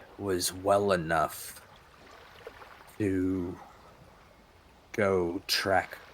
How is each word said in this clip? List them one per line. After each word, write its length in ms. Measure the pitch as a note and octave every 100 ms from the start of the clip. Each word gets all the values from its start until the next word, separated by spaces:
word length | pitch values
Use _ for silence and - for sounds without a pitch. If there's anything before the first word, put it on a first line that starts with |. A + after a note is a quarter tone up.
| - -
was 340 | G2+ F2 -
well 400 | F#2 G2 G2+ G2+
enough 680 | F#2 D#2+ E2 D2+ - - - - - - - - - - - - - - - - -
to 580 | G#2 F#2 F#2 F#2+ F2+ F2+ - - - - - - - - - - - - -
go 480 | - G2+ F#2+ E2+ F#2 -
track 520 | - G2+ F#2 F2 - -